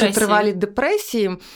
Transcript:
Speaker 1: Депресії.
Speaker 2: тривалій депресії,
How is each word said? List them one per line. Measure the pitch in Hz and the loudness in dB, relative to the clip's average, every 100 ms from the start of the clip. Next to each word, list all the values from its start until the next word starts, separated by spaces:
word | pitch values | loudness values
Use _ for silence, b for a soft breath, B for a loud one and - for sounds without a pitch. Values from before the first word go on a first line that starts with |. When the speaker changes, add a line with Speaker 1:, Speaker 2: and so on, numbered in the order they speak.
Speaker 1:
Депресії. | 208 | 2
Speaker 2:
тривалій | 202 208 208 208 | 2 2 2 2
депресії, | 190 202 247 285 415 - 233 190 180 B | 0 -4 -2 -2 -2 -2 -2 -2 -4 B